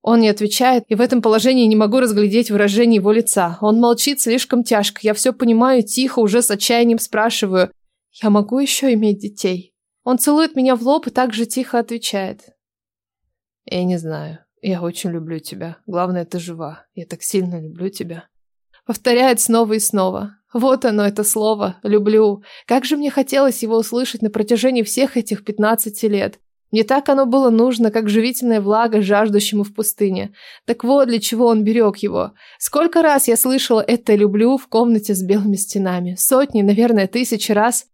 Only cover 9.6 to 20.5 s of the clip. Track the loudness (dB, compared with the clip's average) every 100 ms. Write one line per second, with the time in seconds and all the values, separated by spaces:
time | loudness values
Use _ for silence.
9.6 | -10 _ _ _ -4 -2 2 2 0 0
10.6 | 0 0 0 0 0 -2 -2 -2 -6 -6
11.6 | -4 -4 -4 -8 -6 -6 -6 -10 _ _
12.6 | _ _ _ _ _ _ _ _ _ _
13.6 | -8 -4 -2 -4 -6 -10 -12 -16 _ _
14.6 | -6 -4 -6 -6 -8 -8 -8 -12 -12 -14
15.6 | -14 -14 -8 -4 -2 -4 -6 -10 -10 -12
16.6 | -14 -16 _ -20 -16 -12 -4 -4 -4 -8
17.6 | -12 -10 -10 -8 -12 -14 -18 _ _ _
18.6 | _ _ -10 -4 0 2 4 2 2 2
19.6 | 2 0 -2 -2 -2 -4 -10 _ _